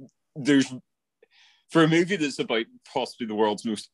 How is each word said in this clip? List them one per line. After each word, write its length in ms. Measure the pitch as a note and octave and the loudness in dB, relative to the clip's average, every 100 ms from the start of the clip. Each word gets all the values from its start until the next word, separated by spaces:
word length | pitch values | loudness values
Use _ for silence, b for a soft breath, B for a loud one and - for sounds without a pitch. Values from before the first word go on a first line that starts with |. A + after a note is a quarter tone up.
| C3 _ _ D#3 | -18 _ _ -4
there's, 360 | C3 C#3 C3 B2+ - _ _ _ b b b b _ | 2 4 2 -6 -18 _ _ _ b b b b _
for 120 | E3 | 2
a 40 | D#3+ | 4
movie 280 | E3 F3 G3 | 4 0 -2
that's 200 | C#3+ C#3 | -4 -4
about 260 | B2 A2+ A#2 B2 - | -4 -4 -4 -12 -10
possibly 320 | C3+ A#2 - A2+ | -6 -6 -8 -6
the 100 | G#2 | 0
world's 300 | G#2+ G2+ A2+ | 0 0 -6
most 240 | G#2 - | -8 -4